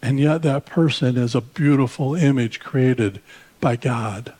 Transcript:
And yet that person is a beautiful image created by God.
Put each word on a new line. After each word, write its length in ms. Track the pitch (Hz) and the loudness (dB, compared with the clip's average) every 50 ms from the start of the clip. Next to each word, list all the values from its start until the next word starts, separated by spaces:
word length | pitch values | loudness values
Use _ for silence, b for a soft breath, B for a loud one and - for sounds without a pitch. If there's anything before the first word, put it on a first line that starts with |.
| - | 0
And 180 | 123 139 135 | 0 0 2
yet 220 | 143 151 156 165 160 | 2 2 2 2 0
that 240 | 151 135 143 - | 0 0 -2 -4
person 500 | - - - 165 156 - - - 127 123 | -4 0 2 2 2 2 0 0 0 0
is 180 | 123 123 120 117 | 0 -2 0 -2
a 60 | 131 | -2
beautiful 720 | 110 - _ - 160 143 147 139 135 120 - - 143 131 147 | -4 -4 _ -2 2 2 4 4 2 0 -2 -4 -4 -4 0
image 460 | 185 165 139 139 135 120 110 - - | 2 2 2 4 2 0 -2 -4 -10
created 600 | - - - 135 127 127 127 123 113 101 95 98 B B B B B B B B | -16 -6 -2 2 2 2 2 2 0 -2 -2 -6 B B B B B B B B
by 180 | - 131 120 | -2 -2 -2
God. 580 | 117 - 135 123 117 113 110 101 95 120 - - _ | 0 -2 -4 -4 -4 -4 -6 -8 -10 -12 -16 -18 _